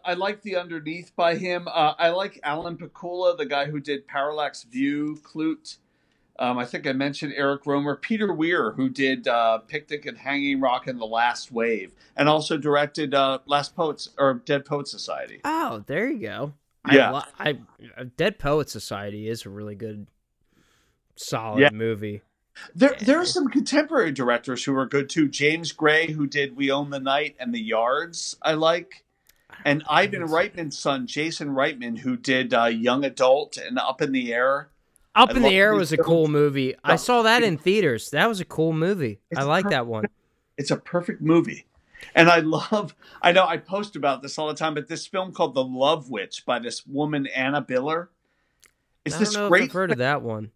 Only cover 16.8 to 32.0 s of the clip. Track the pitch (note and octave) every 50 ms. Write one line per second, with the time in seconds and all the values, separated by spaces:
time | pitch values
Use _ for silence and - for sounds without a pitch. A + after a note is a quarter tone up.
16.8 | _ - C3+ C3+ B2+ G2+ - C#3+ - - - - G3+ D#3 C#3+ - A#2 _ _ _
17.8 | A2 A#2 - - B2+ B2 _ - D#3+ G#3+ G3+ _ - C#3+ D3 D#3 C3+ - - A2
18.8 | - - A2+ G2 G2+ G#2 G#2 G#2 G#2+ A2 A#2 A2 - G2 G2 G#2 G#2 G#2 G#2 G2
19.8 | G#2+ A2 G#2+ G#2 G2+ - _ _ _ _ _ _ _ _ _ _ _ _ _ _
20.8 | _ _ _ _ _ _ _ - - - - A#2+ A2 A2+ G#2+ B2 C#3+ C#3+ G#2+ G#2+
21.8 | A2+ A2+ A2+ G2+ G#2+ G#2+ G#2 G#2 _ _ _ _ _ _ _ - - - _ E3+
22.8 | B3 C#4+ C4 - G#3 A3 C#4 E4 F4+ F4 - F4+ C#4+ B3 - C#4 - - C4 C#4+
23.8 | D#4 D4+ D#4+ C#4 G3 E3 C3+ B2 C3 A#2+ A#2+ A#2 - - B2+ A#2+ - - C#3 C3+
24.8 | C3 A#2 - C#3+ C3+ B2+ - E3 D#3 C3+ - - C#3+ D3 D#3 E3 E3+ D3+ - -
25.8 | D#3 D3+ D3+ D#3 E3 D#3 D#3 D#3 C#3+ C3+ C#3+ D3 C#3+ C3+ A#2+ C3 C#3 C#3 C3+ C#3+
26.8 | D3 C#3+ C#3 C#3 C3 C3+ C3+ D3 D3+ D3 - _ B2+ A#2+ A#2+ A#2 A2 A2 A2 A2
27.8 | A2+ A#2+ C3 D3 E3+ E3+ E3+ - - - - _ - D3+ D#3+ D#3 D#3+ D#3+ E3+ F3
28.8 | F3 - - - _ _ _ _ _ _ _ _ _ _ - - - D3 C#3+ D3+
29.8 | D3+ - D3+ E3 G3 G3+ G3+ F#3 F3 D#3+ D#3 E3 F#3 G#3 - F3 E3 D3 - -
30.8 | - D#3 C#3 C3 B2+ A#2 - D3 D3+ E3 D#3+ - D#3+ D3 C#3 C3 C3+ D#3 D3+ B2
31.8 | B2 A#2+ A#2 G#2+